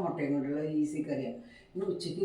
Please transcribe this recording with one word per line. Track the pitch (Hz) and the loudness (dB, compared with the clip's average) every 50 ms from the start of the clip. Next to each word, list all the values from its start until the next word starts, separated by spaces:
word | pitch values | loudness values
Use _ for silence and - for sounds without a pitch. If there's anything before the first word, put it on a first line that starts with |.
| 180 | 2
മുട്ടയും | 165 - 156 143 139 143 | 2 0 0 2 2 2
കൊണ്ടുള്ള | 143 135 139 147 156 | 2 2 2 0 0
ഒരു | 156 156 156 151 151 | 0 2 2 2 2
ഈസി | 147 - 147 - | 2 2 -2 -2
കറിയാണ്. | - 139 131 123 117 117 - - - - - - - - | 0 0 0 -2 -2 -4 -8 -10 -16 -20 -20 -18 -10 -6
ഇന്ന് | 185 196 190 | -2 0 0
ഉച്ചയ്ക്ക് | - - - 156 160 185 196 | 0 0 -2 -4 -2 2 2